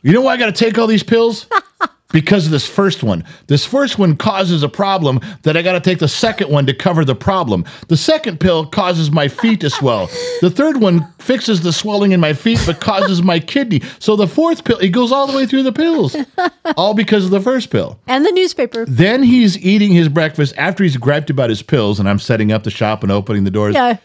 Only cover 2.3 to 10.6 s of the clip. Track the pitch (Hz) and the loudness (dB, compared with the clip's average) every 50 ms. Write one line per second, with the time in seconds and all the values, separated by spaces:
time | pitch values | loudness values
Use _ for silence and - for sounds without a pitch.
2.3 | 208 202 160 156 156 139 - - - - 196 190 - - - 113 95 85 82 - | 2 2 2 2 0 -2 -2 -2 -2 0 0 0 0 -2 -2 -2 -2 -2 -4 -10
3.3 | - - _ - 143 143 - - - 269 277 262 - - 202 175 151 139 - 214 | -18 -20 _ 0 0 0 0 0 0 0 0 0 0 0 2 2 2 2 0 -2
4.3 | 196 190 190 170 175 160 143 143 - - 202 196 196 190 165 139 131 127 - 214 | 0 0 0 0 0 0 -2 -2 -2 -2 -2 -2 0 0 0 0 0 -2 -4 -6
5.3 | 196 - _ 156 156 165 170 185 185 175 - 185 180 156 165 143 - - - 226 | -18 -4 _ 0 0 0 0 0 -2 0 0 0 0 0 0 -2 -2 -2 -2 -2
6.3 | 214 - 202 143 147 143 139 139 139 - - 190 175 160 156 131 131 - - 196 | -2 -2 -2 0 0 2 2 0 -2 0 -2 0 0 2 0 0 -2 -2 -2 -2
7.3 | 196 190 170 123 101 87 82 - - - - _ 170 151 - - 311 311 311 226 | -2 0 0 0 -2 -2 -2 -6 -12 -20 -4 _ 0 0 2 2 0 0 0 -6
8.3 | 170 151 - 185 175 160 156 143 - - 196 180 180 165 160 147 147 160 143 139 | -6 0 0 0 2 0 -2 -4 -4 -2 -2 0 0 0 0 0 0 0 0 -2
9.3 | - - - 226 220 - - 147 - - 143 131 117 104 92 87 - - - - | -2 -2 0 0 0 0 -2 -4 -4 -2 0 0 0 0 -2 -6 -6 -8 -8 -8
10.3 | - - - 156 151 - | -4 -2 -2 0 0 2